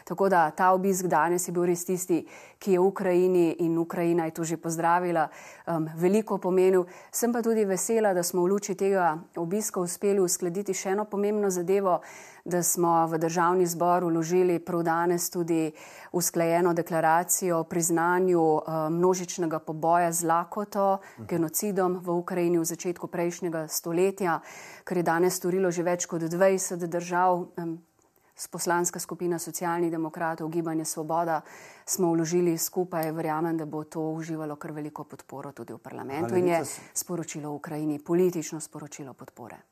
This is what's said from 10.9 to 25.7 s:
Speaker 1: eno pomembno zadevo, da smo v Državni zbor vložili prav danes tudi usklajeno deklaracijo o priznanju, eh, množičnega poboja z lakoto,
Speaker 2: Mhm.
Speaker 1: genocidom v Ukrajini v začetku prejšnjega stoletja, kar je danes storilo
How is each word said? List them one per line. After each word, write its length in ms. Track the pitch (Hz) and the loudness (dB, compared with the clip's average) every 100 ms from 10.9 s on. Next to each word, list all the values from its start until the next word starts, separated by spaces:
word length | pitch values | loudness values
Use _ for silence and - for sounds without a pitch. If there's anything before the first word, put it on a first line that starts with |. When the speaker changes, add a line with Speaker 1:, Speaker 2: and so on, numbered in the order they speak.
Speaker 1:
eno 140 | 196 | -4
pomembno 460 | 214 202 202 214 202 | -2 -2 0 0 0
zadevo, 500 | 180 175 196 196 165 - - - - | 0 0 2 2 0 -2 -18 -20 -16
da 200 | - 175 | -4 0
smo 440 | 170 - 170 165 160 | 0 2 4 4 2
v 120 | 160 | 0
Državni 480 | 165 170 170 180 175 | 0 2 2 4 2
zbor 380 | 170 175 175 | 2 2 4
vložili 540 | 175 165 160 180 180 170 | 2 0 2 2 2 0
prav 240 | 175 170 | -2 -2
danes 480 | 170 165 175 170 - | 0 2 2 0 -2
tudi 420 | 180 165 165 156 - - - - | -2 0 0 0 -4 -16 -20 -6
usklajeno 640 | 180 165 170 165 170 175 | -4 -2 0 2 4 4
deklaracijo 840 | 170 165 165 160 165 180 - 185 165 | 2 0 2 4 4 2 0 0 0
o 60 | |
priznanju, 800 | 160 175 160 165 170 180 185 175 160 151 | 0 -2 2 2 2 2 4 4 4 2
eh, 320 | - 160 156 | 0 -2 -2
množičnega 680 | 170 180 185 175 - 165 156 | 2 2 2 -2 -4 -4 -4
poboja 540 | - 160 165 175 175 | -6 -2 2 4 2
z 120 | 165 | 0
lakoto, 760 | 170 165 175 - 208 202 196 196 - | 0 0 -2 -6 -4 0 2 0 -4
Speaker 2:
Mhm. 120 | - 107 | -14 -4
Speaker 1:
genocidom 720 | 170 160 156 208 190 180 185 | -2 -2 -2 -2 0 0 0
v 120 | 175 | -2
Ukrajini 480 | 175 175 180 170 175 | -4 -2 -2 2 2
v 60 | |
začetku 420 | 165 165 185 175 170 | 0 -4 -6 -6 -6
prejšnjega 600 | 170 175 175 180 160 156 | -4 -4 -4 -6 -4 -6
stoletja, 760 | - - 170 190 196 185 156 - - - - | -6 -2 2 2 2 0 0 -4 -18 -18 -16
kar 140 | - 180 | -4 0
je 60 | |
danes 320 | 170 165 180 | 2 2 2
storilo 360 | 180 180 185 185 | 2 -2 0 0